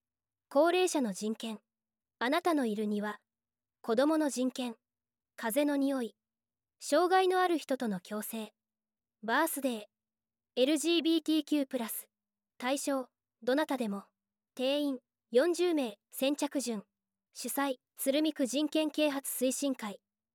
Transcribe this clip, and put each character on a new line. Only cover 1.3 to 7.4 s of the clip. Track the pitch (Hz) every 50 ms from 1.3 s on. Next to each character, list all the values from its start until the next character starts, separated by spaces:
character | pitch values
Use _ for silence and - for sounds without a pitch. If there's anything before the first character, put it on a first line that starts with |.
| 226
権。 | - - 226 214 208 _ _ _ _ _ _ _ _ _ _ _ _
あ | 226 247
な | 302 349
た | - 359
の | 330 294 254
い | 220 208
る | 208 214
庭。 | 208 208 208 202 214 208 - _ _ _ _ _ _ _ _ _ _ _ _
子 | - - 226
供 | 233 277 302 320 311
の | 302 277
人 | - 240 254 254
権。 | - - 247 240 226 - _ _ _ _ _ _ _ _ _ _ _
風 | - - 226 214 277 294
の | 294 285
匂 | 277 269 277 277 262
い。 | 240 208 - _ _ _ _ _ _ _ _ _ _ _ _ _
障 | - - 285 311 359 339
害 | 370 370 381
の | 359 370 370